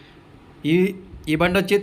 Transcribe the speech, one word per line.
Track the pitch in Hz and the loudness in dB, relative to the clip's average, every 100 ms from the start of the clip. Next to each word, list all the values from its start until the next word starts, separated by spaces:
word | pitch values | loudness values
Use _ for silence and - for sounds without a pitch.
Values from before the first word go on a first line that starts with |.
| - - - - - - 147 | -20 -20 -20 -20 -20 -8 0
ఈ, | 175 190 - - - - | 2 2 -2 -16 -12 -4
ఈ | 156 | 0
బండి | 175 190 | 2 0
వచ్చి | 190 202 | 0 0